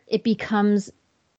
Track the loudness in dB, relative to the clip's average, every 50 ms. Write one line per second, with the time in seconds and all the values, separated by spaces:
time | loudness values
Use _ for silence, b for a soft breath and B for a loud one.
0 | _ -4 -4 -2 0 0 -2 -2 -2 -2 0 0 2 2 2 0 -2 -4 -14 _
1 | _ _ _ _ _ _ _